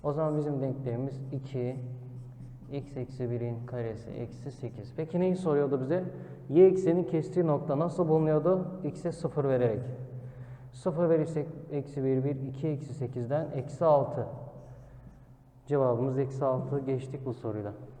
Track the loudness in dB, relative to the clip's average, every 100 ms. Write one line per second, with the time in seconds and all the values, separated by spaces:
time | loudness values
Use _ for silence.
0 | -2 0 2 2 0 0 -2 -2 -2 -2
1 | -4 -6 -6 -8 -6 -4 -2 -4 -8 -12
2 | -12 -14 -14 -14 -16 -16 -10 -10 -8 -8
3 | -8 -4 -2 -2 -2 -4 -6 -4 -4 -6
4 | -10 -8 -8 -8 -12 -8 -10 -8 -10 -6
5 | -2 2 4 4 4 4 4 2 2 0
6 | -2 -8 -12 -14 2 10 10 10 4 4
7 | 2 0 0 2 4 2 2 2 2 2
8 | 4 6 6 4 4 2 0 -4 -6 -4
9 | -6 -2 -2 0 2 4 4 2 -4 -8
10 | -10 -10 -12 -14 -14 -14 -16 -4 -2 2
11 | 4 4 4 -2 -4 -8 -6 -6 -4 -2
12 | 2 2 2 -2 -4 -4 -2 -2 -6 -6
13 | -6 -4 -2 -2 -2 -4 -6 2 6 6
14 | 6 -2 -6 -8 -12 -14 -18 -18 -18 -20
15 | -20 -20 -20 -20 -20 -20 0 2 4 4
16 | 2 0 -2 0 0 0 0 -2 0 -2
17 | -4 -8 -6 -6 -6 -4 -6 -10 -14 -16